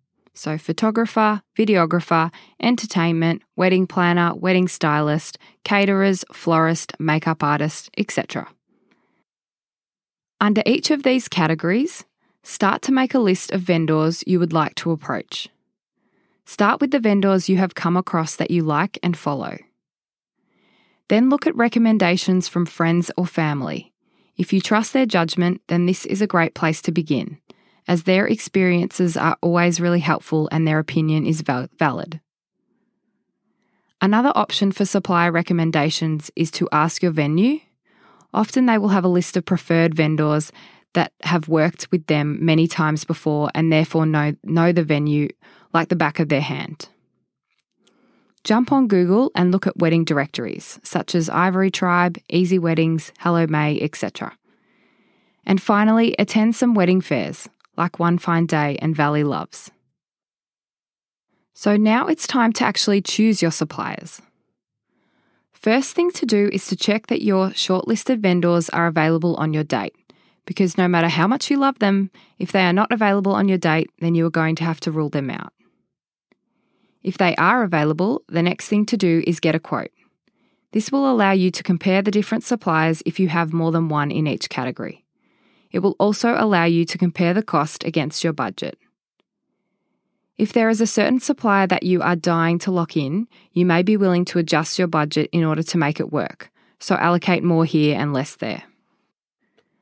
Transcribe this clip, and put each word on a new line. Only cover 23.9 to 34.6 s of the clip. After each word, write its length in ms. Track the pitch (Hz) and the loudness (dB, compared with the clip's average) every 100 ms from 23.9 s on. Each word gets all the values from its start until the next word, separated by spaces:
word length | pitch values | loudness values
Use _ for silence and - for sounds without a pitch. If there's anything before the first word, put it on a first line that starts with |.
| _ _ _ _ - | _ _ _ _ -8
If 160 | - | -2
you 80 | 190 | -2
trust 320 | - 214 214 | 0 0 0
their 120 | 269 | 0
judgment, 580 | 240 180 165 - 175 180 - | 0 0 0 0 -2 -2 -2
then 200 | 170 175 | 0 2
this 200 | 190 - | 0 -4
is 160 | 196 | -2
a 40 | 208 | 0
great 260 | 170 165 | 2 0
place 260 | - 160 156 | 0 -2 -2
to 100 | - | -2
begin, 460 | 165 156 127 - 147 - _ _ _ - | -2 -2 -4 -4 -12 -20 _ _ _ -2
as 160 | 175 | 0
their 200 | 190 185 | 2 2
experiences 920 | - 220 - 196 180 175 - - 175 160 | 2 -2 -2 0 2 2 0 -2 0 0
are 200 | 160 - | 0 0
always 400 | 170 170 175 170 | 0 2 2 0
really 180 | 175 175 | 0 0
helpful 500 | 156 - - 160 151 | 0 -2 -2 -2 0
and 120 | 160 | 0
their 140 | 160 156 | 0 0
opinion 480 | 156 165 156 156 - | 0 -2 0 0 0
is 140 | 160 | -2
val-, 260 | 151 127 - - | -2 -4 -6 -2
valid. 440 | 151 120 175 160 - _ _ _ _ _ _ _ _ _ _ _ _ _ _ _ _ _ | -2 -2 -8 -14 -18 _ _ _ _ _ _ _ _ _ _ _ _ _ _ _ _ _
Another 300 | 196 220 269 - | 2 4 4 2
option 340 | 202 - | 0 0